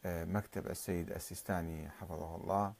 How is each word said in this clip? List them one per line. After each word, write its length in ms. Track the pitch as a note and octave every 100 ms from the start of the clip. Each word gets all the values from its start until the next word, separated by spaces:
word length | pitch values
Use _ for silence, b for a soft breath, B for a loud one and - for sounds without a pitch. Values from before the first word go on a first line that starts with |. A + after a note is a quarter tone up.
| G2
آه، 180 | E2+ E2+
مكتب 420 | G2 G#2+ - -
السيد 440 | - - F2+ E2
السيستاني 760 | - - - - F#2 E2 D#2+ D#2+
حفظه 460 | - F2 E2 E2 E2+
الله، 380 | - G2 G2+ G#2